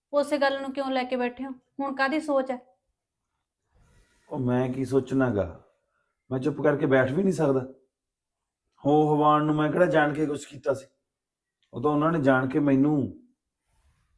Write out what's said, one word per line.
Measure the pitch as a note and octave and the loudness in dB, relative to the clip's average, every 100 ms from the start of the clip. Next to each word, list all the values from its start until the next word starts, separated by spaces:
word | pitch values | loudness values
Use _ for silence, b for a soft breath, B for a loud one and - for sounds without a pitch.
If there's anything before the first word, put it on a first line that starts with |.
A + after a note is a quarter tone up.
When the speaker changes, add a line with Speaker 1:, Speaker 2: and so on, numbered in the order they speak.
| _ | _
Speaker 1:
ਉਸੇ | C#4+ C#4+ D4 | -2 0 0
ਗੱਲ | C4+ C4+ | 0 0
ਨੂੰ | C4+ | -6
ਕਿਉਂ | C4+ C4+ | -6 -4
ਲੈ | C4 | -4
ਕੇ | B3+ B3+ | -4 -4
ਬੈਠੇ | B3 B3 C4+ | -4 -6 -12
ਹੋ? | B3+ _ - | -12 _ -8
ਹੁਣ | C#4 C4+ | -6 -2
ਕਾਹਦੀ | C4+ D#4 | -2 -2
ਸੋਚ | D4 C4+ C4 | 0 -2 -2
ਹੈ? | B3 - _ _ _ _ _ _ _ _ _ _ _ _ _ _ _ _ | -8 -12 _ _ _ _ _ _ _ _ _ _ _ _ _ _ _ _
Speaker 2:
ਉਹ | D3 | -6
ਮੈਂ | B2 B2+ B2+ | -2 0 -2
ਕੀ | B2+ A#2+ | -4 0
ਸੋਚਣਾ | C3+ B2+ C3+ B2+ | 0 0 0 0
ਗਾ? | G2+ E2+ - _ _ _ _ _ _ _ | 0 -4 -8 _ _ _ _ _ _ _
ਮੈਂ | B2+ | -4
ਚੁੱਪ | D3 C#3+ | -4 0
ਕਰਕੇ | D3 C#3+ D3 | 0 0 2
ਬੈਠ | B2+ G#2+ | 2 2
ਵੀ | D#3 | 0
ਨਹੀਂ | G3 | 0
ਸਕਦਾ। | E3 D3 C3 B2+ - _ _ _ _ _ _ _ _ _ _ C#3 | 2 2 0 -2 -12 _ _ _ _ _ _ _ _ _ _ 2
ਹੋ | D3+ D3+ D3+ | 4 4 4
ਹਵਾਨ | D3+ D3+ | 4 4
ਨੂੰ | D3+ D3+ | 2 0
ਮੈਂ | D3+ | 0
ਕਿਹੜਾ | E3+ F3 | 2 2
ਜਾਣ | D#3 D3 | 2 0
ਕੇ | D3 D3 | -2 -4
ਕੁਛ | C#3+ - | -6 -12
ਕੀਤਾ | C#3 C#3+ | -8 -4
ਸੀ? | C3 - _ _ _ _ _ _ _ _ | -4 -8 _ _ _ _ _ _ _ _
ਉਹ | A#2+ | -4
ਤਾਂ | D3 | 0
ਉਹਨਾਂ | D3 D#3+ | 2 0
ਨੇ | E3 | 2
ਜਾਣ | C3+ C3 C3 | 2 2 2
ਕੇ | D#3 | 0
ਮੈਨੂੰ, | C#3+ C3+ D3 D3 G#2+ - _ _ _ _ _ _ _ _ _ | 2 4 4 2 -2 -8 _ _ _ _ _ _ _ _ _